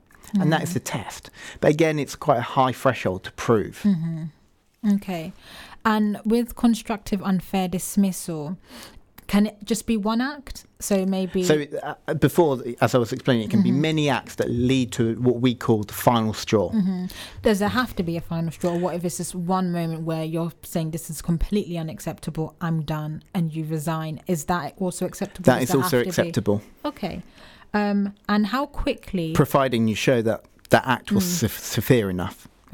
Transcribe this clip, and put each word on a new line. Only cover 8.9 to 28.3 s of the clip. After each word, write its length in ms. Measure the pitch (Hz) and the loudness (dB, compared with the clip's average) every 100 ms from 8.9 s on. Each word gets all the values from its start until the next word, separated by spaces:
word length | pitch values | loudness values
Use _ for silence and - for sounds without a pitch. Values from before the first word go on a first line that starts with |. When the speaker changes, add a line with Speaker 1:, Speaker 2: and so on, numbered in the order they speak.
| - _ - - | -20 _ -20 0
Speaker 2:
can 200 | 202 214 | 2 2
it 100 | - | 0
just 220 | - 220 - | -4 -4 0
be 100 | 226 | -2
one 240 | 208 226 | 0 -2
act? 460 | 269 285 - - - _ | -2 -6 -12 -14 -14 _
So 260 | - 196 190 | -2 0 2
maybe 380 | 190 185 190 | 0 0 0
Speaker 1:
So, 200 | 180 151 143 - | 2 2 0 -6
uh, 300 | 143 - - | -8 -10 -4
before, 480 | 156 139 - 160 127 120 117 | 2 2 6 4 4 -4 0
as 120 | 127 | 4
I 40 | 131 | 4
was 120 | 117 | 2
explaining, 320 | - - 120 | -2 2 2
it 60 | 110 | 4
can 120 | - | 4
be 80 | 120 | 4
Speaker 2:
Mm-hmm. 100 | 127 | 4
Speaker 1:
many 280 | 156 156 147 | 2 2 2
acts 240 | 117 - | 0 -2
that 160 | - 107 | -4 -2
lead 420 | 120 123 135 123 | 2 2 4 2
to 220 | - 113 | 0 0
what 220 | 113 123 117 | 2 2 4
we 140 | 127 | 2
call 280 | 120 - 110 | 0 2 2
the 100 | 104 | 2
final 400 | - - 120 110 | 0 4 4 2
straw. 360 | 101 - 107 87 | -2 2 2 2
Speaker 2:
Mm-hmm. 340 | 226 185 180 185 - - - | 2 0 0 -6 -10 -14 -2
Does 160 | 240 196 | 0 2
there 100 | 208 | 2
have 260 | 226 247 - | 0 -2 -2
to 60 | |
be 160 | 165 170 | -4 -4
a 20 | |
final 300 | - 165 165 | -4 -4 -4
straw? 220 | - 175 | -2 -2
Or 60 | 170 | 0
what 160 | 175 | -2
if 80 | 170 | -2
it's 120 | 175 175 | -4 -6
just 180 | 175 | -8
one 380 | 185 170 185 180 | -6 -2 0 0
moment 300 | 175 165 165 | -2 -2 -4
where 220 | 160 160 | -4 -4
you're 280 | 160 165 170 - | -4 -4 -4 -6
saying, 280 | - 175 160 | -8 -4 -4
"This 180 | 160 - | -6 -10
is 140 | 156 | -10
completely 560 | - 165 - 202 165 170 | -2 0 0 0 -2 -6
unacceptable, 760 | 160 202 - - - 160 156 - | -6 -8 -10 -8 -8 -6 -6 -4
I'm 220 | 165 160 | -4 -2
done," 400 | 151 156 151 156 - | -2 -4 -4 -8 -6
and 180 | 190 165 | -2 -2
you 100 | 156 | -2
resign? 560 | 156 160 151 160 160 156 - | -4 -4 -2 -4 -4 -8 -4
Is 180 | 175 | -4
that 300 | - 175 143 - | 0 -2 -4 -4
also 300 | 185 - 175 | -4 -2 -6
acceptable? 380 | - 190 - | -6 -10 0
Speaker 1:
That 160 | 170 123 | 2 4
Speaker 2:
Does 20 | |
Speaker 1:
is 40 | 127 | 4
Speaker 2:
there 120 | 139 | 2
Speaker 1:
also 140 | - 123 | 4 2
Speaker 2:
have 60 | |
to 0 | |
be 240 | 120 - 170 | 2 0 0
Speaker 1:
acceptable. 340 | 165 - 202 - - | 0 2 0 0 -8
Speaker 2:
Okay. 380 | 294 - 165 - - - - - - | -8 -6 -8 -8 -14 -20 -20 -20 -4
Um, 420 | 208 208 202 202 - | -2 2 0 0 -4
and 180 | - | 0